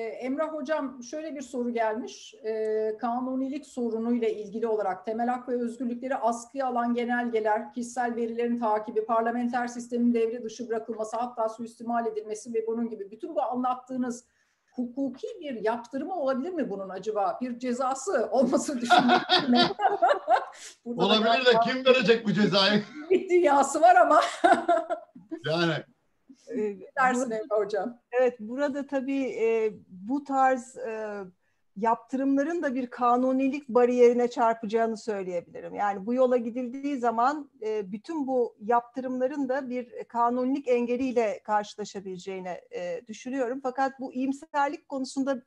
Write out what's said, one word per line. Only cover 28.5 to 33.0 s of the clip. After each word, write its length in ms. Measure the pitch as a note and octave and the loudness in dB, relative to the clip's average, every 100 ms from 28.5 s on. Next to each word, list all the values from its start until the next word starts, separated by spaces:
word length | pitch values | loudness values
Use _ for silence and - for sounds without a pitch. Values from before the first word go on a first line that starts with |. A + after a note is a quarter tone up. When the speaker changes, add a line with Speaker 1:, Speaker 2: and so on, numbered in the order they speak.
| B3+ D4 C#4+ C#4 | -4 -4 -4 -4
Speaker 3:
tabii, 360 | C#4 C4 C#4 | -4 -2 -2
e, 500 | B3+ - A3+ A3+ A3 - - | -2 0 0 2 0 -4 -16
bu 360 | F3+ G3+ C#4+ | -14 -6 -4
tarz, 520 | C#4 C4+ C4 C4 A#3+ - | -2 2 2 2 -4 -10
e, 440 | A3+ A3 G#3+ G3+ F#3+ - _ _ _ - | -8 -8 -8 -10 -12 -16 _ _ _ -2
yaptırımların 840 | A3+ A#3 - C4 C4+ C#4 D4 F4 | 0 0 -2 -2 2 2 2 0
da 120 | D4 | -2
bir 120 | B3+ B3 | -2 -4
kanunilik 840 | - | 0